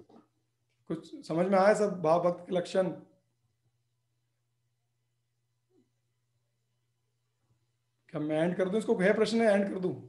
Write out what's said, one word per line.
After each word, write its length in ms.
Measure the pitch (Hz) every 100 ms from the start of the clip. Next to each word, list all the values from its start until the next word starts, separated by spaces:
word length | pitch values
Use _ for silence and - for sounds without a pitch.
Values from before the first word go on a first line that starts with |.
| - - _ _ _ _ _ _ -
कुछ 400 | 165 - 277 208
समझ 180 | 165 185
में 120 | 196
आया 160 | 196
सब 280 | 208 202 180
भाव 200 | 156 170
भक्त 220 | 175 175 -
के 60 |
लक्षण? 340 | 180 - 190 180 143 - _ _ _ _ _ _ _ _ _ _ _ _ _ _ _ _ _ _ _ _ _ _ _ _ _ _ 370 _ _ _ _ _ _ _ _ _ _ _ _ _ _ _ _ _ _ _ _ _ _ _
क्या 120 | 160
मैं 220 | 151 156
end 140 | 175 180
कर 120 | 185
दूं 100 | 214
इसको? 180 | 226 196
है 180 | 185
प्रश्न, 260 | 214 214 226
एंड 340 | 226 202 196
कर 60 | 185
दूं? 140 | 180 131